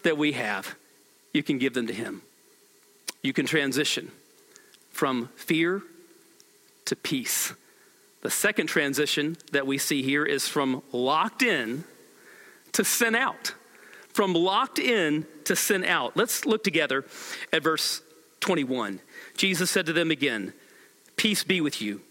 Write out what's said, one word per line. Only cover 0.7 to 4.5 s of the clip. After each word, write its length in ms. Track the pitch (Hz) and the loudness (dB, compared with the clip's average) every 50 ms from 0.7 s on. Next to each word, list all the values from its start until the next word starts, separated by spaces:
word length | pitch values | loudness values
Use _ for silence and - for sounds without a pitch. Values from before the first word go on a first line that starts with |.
| - - _ _ _ _ _ _ _ _ _ _ - | -14 -16 _ _ _ _ _ _ _ _ _ _ -4
You 100 | 143 143 | -2 0
can 160 | - 147 123 | 0 -2 0
give 140 | 127 135 117 | 0 0 0
them 120 | 127 117 | -2 -4
to 60 | 110 101 | -4 -6
him. 300 | 104 113 107 98 95 - - _ _ _ _ - _ _ _ _ _ _ _ _ _ _ - - _ | -6 -8 -8 -10 -12 -16 -20 _ _ _ _ -20 _ _ _ _ _ _ _ _ _ _ -14 -12 _
You 100 | - 135 | -6 -2
can 140 | 131 - 139 | -2 -2 -2
transition 640 | 123 156 156 143 135 127 135 143 - - - - - - - _ _ _ _ _ _ | 0 0 0 0 0 0 0 0 0 -2 -4 -6 -10 -20 -20 _ _ _ _ _ _